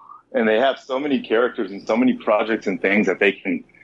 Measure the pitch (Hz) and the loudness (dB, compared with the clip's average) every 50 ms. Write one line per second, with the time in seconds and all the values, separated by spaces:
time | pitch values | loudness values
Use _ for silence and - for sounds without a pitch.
0 | - - - - _ _ - 127 113 110 110 110 131 135 123 - - - 131 131 | -20 -20 -20 -20 _ _ -2 0 0 2 2 2 2 0 -2 -4 -6 -6 -6 -4
1 | 147 147 135 117 - - 110 117 127 117 - 123 104 92 101 95 - - 110 117 | -2 -2 -2 -2 -2 0 0 0 0 0 -2 -4 -8 -8 -8 -8 -4 -2 0 2
2 | 127 127 120 120 - 120 107 107 110 110 113 107 - 104 92 - - 95 98 107 | 2 2 0 0 0 2 2 2 2 0 -2 -4 -2 -4 -4 -2 0 0 2 2
3 | 95 92 87 - 101 101 95 - - 95 87 80 - _ _ - | 2 2 2 2 2 0 0 -2 -4 -6 -6 -6 -8 _ _ -20